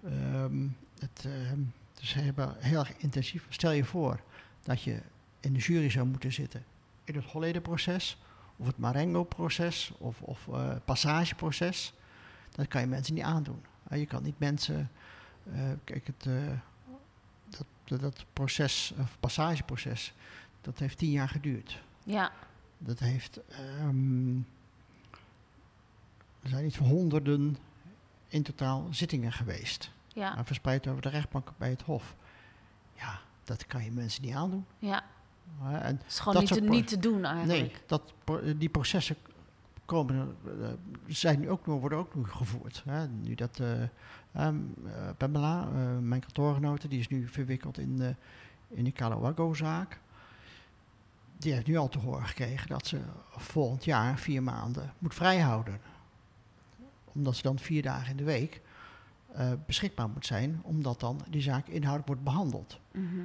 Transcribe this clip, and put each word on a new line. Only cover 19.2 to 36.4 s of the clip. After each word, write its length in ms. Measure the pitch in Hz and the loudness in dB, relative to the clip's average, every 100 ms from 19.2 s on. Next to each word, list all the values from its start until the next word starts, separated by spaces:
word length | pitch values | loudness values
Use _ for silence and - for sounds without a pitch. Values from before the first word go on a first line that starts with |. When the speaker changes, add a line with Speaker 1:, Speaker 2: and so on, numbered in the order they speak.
Speaker 1:
Passageproces, 960 | - - 156 160 - 127 - 117 - - - - - - | -2 2 2 2 -2 -4 -4 -4 -6 -12 -20 -20 -20 -14
dat 180 | - 127 | -10 -4
heeft 200 | 139 - | -4 0
tien 120 | 165 | 2
jaar 180 | 143 135 | 2 2
geduurd. 540 | 151 143 120 - - - - | -2 -2 -4 -6 -14 -16 -16
Speaker 2:
Ja. 280 | - 208 185 - - - - - | -4 0 0 -2 -20 -20 -20 -12
Speaker 1:
Dat 200 | 123 120 | -6 0
heeft, 420 | 123 127 - - - | 2 0 -2 -14 -16
ehm, 880 | - 135 139 151 135 135 127 127 127 123 - - - - - - - - - - - - - - - - - - - | -12 -10 -2 2 4 4 4 2 0 -2 -10 -20 -20 -20 -20 -20 -20 -20 -20 -20 -20 -20 -20 -20 -20 -20 -20 -20 -10
er 60 | 135 | -2
zijn 160 | 131 151 | 0 0
iets 100 | - | 4
van 100 | 135 | 6
honderden 680 | 156 175 151 143 143 143 143 - - - - - - - | 6 6 4 4 4 4 0 -6 -20 -20 -20 -20 -20 -4
in 140 | 151 | -2
totaal 440 | 147 143 135 135 175 | 0 0 0 0 -2
zittingen 420 | 151 170 143 117 | -2 0 0 0
geweest. 580 | 117 120 85 - - - - - | -2 -4 -4 -6 -6 -8 -16 -14
Speaker 2:
Ja. 260 | - 190 | -6 -4
Speaker 1:
Maar 100 | - | -2
verspreid 420 | 120 131 - 135 131 | -2 -2 2 2 0
over 140 | 131 | -2
de 60 | 135 | -2
rechtbank 440 | 151 147 139 131 - | -2 -2 -4 -6 -4
bij 140 | 123 | -2
het 120 | 127 | -2
Hof. 340 | - 127 - - - - - - - - - | -2 -4 -4 -16 -20 -20 -20 -20 -20 -20 -20
Ja, 260 | - - 98 - - | -12 -10 -10 -12 -20
dat 220 | - 107 - | -8 -8 -6
kan 180 | 127 | -6
je 60 | 110 | -4
mensen 300 | 120 117 110 | -4 -4 -4
niet 100 | 135 | -4
aandoen. 300 | 120 180 190 190 - | -2 -2 -2 -6 -8
Speaker 2:
Ja. 260 | 208 196 - - - - - 156 | -2 -2 -2 -20 -20 -20 -16 -6
Speaker 1:
Hè, 200 | 135 151 | -2 0
en 180 | 143 135 | 0 -2
Speaker 2:
Het 100 | - | -2
is 120 | - | -2
gewoon 160 | - | 4
Speaker 1:
dat 80 | 190 | 6